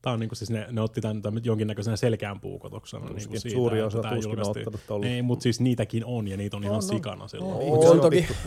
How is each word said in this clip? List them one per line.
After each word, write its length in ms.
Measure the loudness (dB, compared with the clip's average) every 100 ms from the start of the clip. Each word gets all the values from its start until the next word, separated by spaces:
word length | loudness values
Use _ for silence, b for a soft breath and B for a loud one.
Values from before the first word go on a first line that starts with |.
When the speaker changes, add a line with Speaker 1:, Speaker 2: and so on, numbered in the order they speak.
Speaker 1:
Tää 120 | -2
on 60 | -4
niinku 160 | -4 -8
siis 140 | -6
ne, 160 | -6 -4
ne 100 | -2
otti 200 | -2 -2
tän, 200 | -4 -4
tän 180 | -4 -4
jonkinnäköisenä 520 | 0 0 0 -2 -2 2
selkään 440 | 2 0 -4 -8
puukotuksena 600 | -10 -12 -12 -14 -12 -12
Speaker 2:
Tuskin 160 | -10 -10
Speaker 1:
niinku 220 | -8 -6
siitä, 160 | -2 0
Speaker 2:
suuri 220 | 2 2
Speaker 1:
että 100 | 0
Speaker 2:
osa 140 | -2
Speaker 1:
tää 100 | -2 -4
Speaker 2:
tuskin 140 | -4
Speaker 1:
julkaistiin. 360 | -2 -2 -2 -6
Speaker 2:
ottanut 200 | -10 -6
tolleen. 240 | -4 -2
Speaker 1:
Ei, 80 | -2
mut 200 | 0 0
siis 180 | 0 2
niitäkin 460 | 2 2 0 -4 -4
on, 220 | -6 -4
ja 100 | -4
niitä 200 | -6 -6
on 60 |
ihan 80 | -2
Speaker 2:
On, 40 | -2
on. 60 |
Speaker 1:
sikana 440 | -2 -4 -4 -10 -12
silloin. 240 | -8 -6
Speaker 2:
On, 60 | -4
Speaker 3:
On 100 | 2
Speaker 2:
ihmisiä 240 | 8 10
on 80 | 10
Speaker 3:
toki. 140 | 8 6
Speaker 2:
vittu, 180 | 2 -4